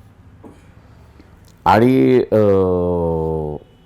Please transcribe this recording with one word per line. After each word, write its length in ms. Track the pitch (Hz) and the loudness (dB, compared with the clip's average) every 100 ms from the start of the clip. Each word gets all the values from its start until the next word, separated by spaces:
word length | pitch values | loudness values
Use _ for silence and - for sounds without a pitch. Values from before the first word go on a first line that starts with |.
| - _ - - - - - - - - - - - - - - | -20 _ -20 -20 -20 -20 -20 -20 -20 -20 -20 -20 -20 -20 -20 -8
आणि, 540 | 85 101 123 131 131 127 - | 0 2 2 2 2 2 2
अ, 40 | 110 104 98 92 90 87 87 82 82 80 80 76 73 - _ | 0 2 2 0 -2 -2 -2 -4 -4 -4 -6 -8 -12 -16 _